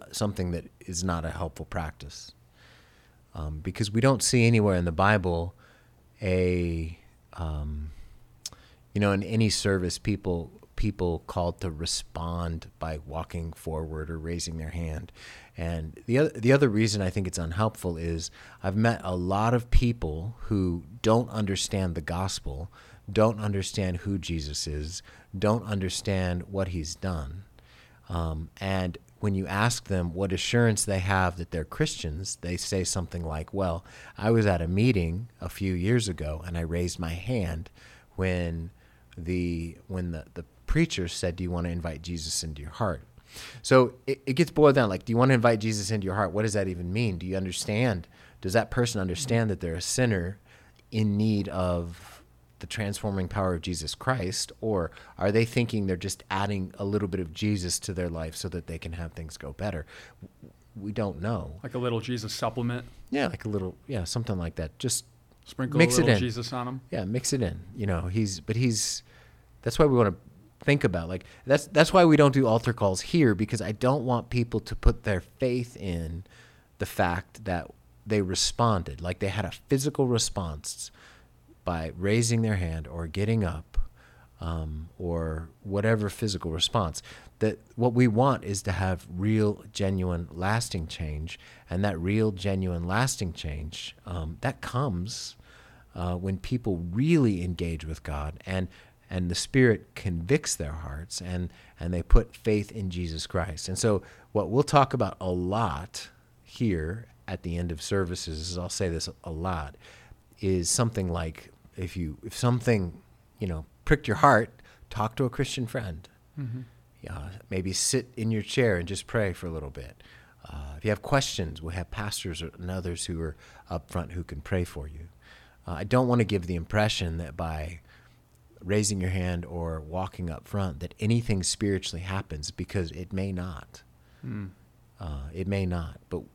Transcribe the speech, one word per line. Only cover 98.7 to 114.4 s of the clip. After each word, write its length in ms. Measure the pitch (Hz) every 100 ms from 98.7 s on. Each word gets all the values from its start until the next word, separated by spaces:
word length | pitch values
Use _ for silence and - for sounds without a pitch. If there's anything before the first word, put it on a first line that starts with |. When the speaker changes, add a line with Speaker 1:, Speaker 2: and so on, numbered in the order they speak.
| - - _ -
Speaker 1:
and 200 | 92 87
the 40 | 87
Spirit 520 | - 135 127 101 - -
convicts 600 | 98 85 85 143 - -
their 160 | 76
hearts 480 | 80 73 71 85 -
and, 280 | 90 90 87 - - -
and 140 | 85
they 80 | 87
put 340 | - 117 - -
faith 360 | - 107 101
in 180 | 113 95
Jesus 380 | 87 85 80 -
Christ. 400 | 92 82 82 -
And 80 | 92
so 240 | 113 98 - - -
what 160 | 104 87
we'll 140 | 120
talk 300 | 143 147 135
about 220 | 127 98 -
a 80 | 92
lot 800 | 90 90 104 107 71 87 - - - _ _
here 640 | - - 117 85 78 110 113 - -
at 160 | 92
the 120 | 90 85
end 140 | 87
of 100 | 80
services 680 | - 98 87 87 - 78 85
is, 60 | 87
I'll 120 | 87
say 200 | - 95
this 180 | 82 - -
a 60 | -
lot, 440 | 80 92 85 71 - - - - - _ -
is 280 | 98 92 85
something 400 | - 113 110 92
like, 420 | 85 82 - - - - -
if 180 | 92 92
you, 220 | 80 73
if 120 | 110 -
something, 640 | 123 123 120 110 87 - - _ _ -
you 80 | 98
know, 180 | 80 - _ -
pricked 220 | 147 -
your 100 | 101
heart, 320 | 143 113